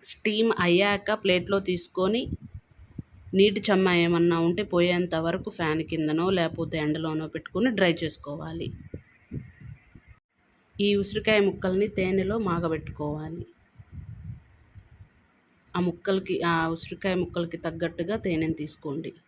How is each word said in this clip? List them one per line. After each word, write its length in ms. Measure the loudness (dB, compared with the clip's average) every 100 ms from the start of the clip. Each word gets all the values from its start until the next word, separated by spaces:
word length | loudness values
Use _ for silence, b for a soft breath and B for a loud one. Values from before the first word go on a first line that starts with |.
| -16
స్టీమ్ 400 | -4 -2 2 2 2
అయ్యాక 480 | 4 6 4 2 -2 -2
ప్లేట్లో 360 | 2 2 2 0 0
తీసుకొని 520 | -4 -4 -2 0 0 -4 -8 -12 -18 _ _ -18 -18 -18 -20 -2 4
నీటి 220 | 6 4 2
చెమ్మ 200 | 4 6 6
ఏమన్నా 320 | 4 4 4 4 2
ఉంటే 160 | 2 0
పోయేంత 400 | 2 4 2 0 -2 -2
వరకు 240 | -2 -6 -4
ఫ్యాన్ 260 | -2 -2 -2
కిందనో 400 | -2 0 0 2 2
లేకపోతే 400 | 0 -2 -6 -2
ఎండలోనో 420 | -2 -2 -2 -4 -6
పెట్టుకొని 360 | -8 -6 0 0 4
డ్రై 120 | 2 2
చేసుకోవాలి. 680 | -4 -8 -12 -10 -8 -8 -8 -10 -16 -18 _ _ _ -12 -12 -20 -18 -20 _ -20 -20 -20 _ _ _ _ _ 0 2
ఈ 20 | 2
ఉసిరికాయ 380 | 0 -2 2 4 4
ముక్కల్ని 400 | 2 -2 0 0
తేనెలో 500 | 0 0 2 0 0
మాగబెట్టుకోవాలి. 1040 | 0 0 0 -2 -6 -8 -6 -6 -8 -10 -14 _ _ _ -18 -16 -14 -14 -14 -16 _ _ _ -20 _ -20 -20 _ _ _ _ _ _ -2
ఆ 40 | -2
ముక్కలకి, 540 | -2 -2 -2 0 -2 2
ఆ 160 | 2 0 -4
ఉసిరికాయ 380 | -8 -6 -2
ముక్కలకి 420 | -2 -2 -4 -6 -6
తగ్గట్టుగా 600 | -8 -4 -6 -4 -6 -4
తేనెను 380 | -2 -2 -2 -4
తీసుకోండి. 500 | -8 -10 -8 -8 -8 -14